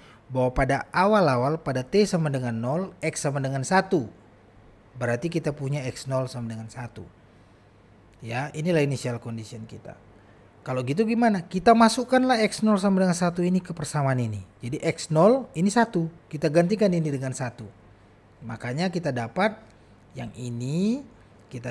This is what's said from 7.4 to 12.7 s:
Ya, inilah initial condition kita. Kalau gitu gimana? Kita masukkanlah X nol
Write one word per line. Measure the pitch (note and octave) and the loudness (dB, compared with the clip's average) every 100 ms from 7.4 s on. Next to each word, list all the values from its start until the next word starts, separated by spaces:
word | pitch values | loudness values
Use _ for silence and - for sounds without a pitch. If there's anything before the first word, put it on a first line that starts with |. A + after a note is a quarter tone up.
| - - _ _ _ - - - | -20 -20 _ _ _ -20 -20 -18
Ya, | A2+ A#2+ D3 | -8 -6 -6
inilah | D#3 E3 E3 | -4 0 2
initial | C#3+ B2+ C3 A#2 | 2 -2 -4 -6
condition | A#2+ A2+ A2 A2+ | -8 -10 -12 -14
kita. | A2 G#2 - - - - - - - - | -16 -16 -18 -20 -20 -20 -20 -20 -20 -16
Kalau | - B2+ | -8 -6
gitu | B2 D#3+ | -2 0
gimana? | A3 A3+ A#3+ G3 | 0 2 2 2
Kita | E3+ F#3 A#3 A3+ | -2 2 6 8
masukkanlah | A3+ B3+ A#3+ B3+ B3+ A#3 | 6 4 2 4 4 2
X | G#3 - | 2 2
nol | G#3+ | 2